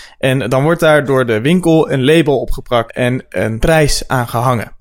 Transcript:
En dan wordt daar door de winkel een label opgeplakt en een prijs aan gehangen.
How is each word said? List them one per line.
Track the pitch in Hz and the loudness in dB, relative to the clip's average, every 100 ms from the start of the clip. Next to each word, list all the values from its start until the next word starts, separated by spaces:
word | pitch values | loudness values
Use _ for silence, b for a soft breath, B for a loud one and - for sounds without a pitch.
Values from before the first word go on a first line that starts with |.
| B B | B B
En | 131 135 120 | -2 -2 0
dan | 131 | 0
wordt | 151 170 | 0 2
daar | 160 151 | 2 2
door | 135 131 120 | 2 0 0
de | 107 | 0
winkel | 131 180 165 160 - | 2 2 2 2 2
een | 139 | 0
label | 127 165 147 131 | 2 2 2 0
opgeplakt | 127 - - 120 113 | 0 -4 -2 -4 -4
en | - 123 127 - | -4 -2 -4 -6
een | 90 107 113 | -6 -4 -2
prijs | 165 160 143 - - | 0 2 2 -2 -4
aan | 131 117 | -4 -4
gehangen. | 117 127 120 - - | -4 -2 -2 -6 -16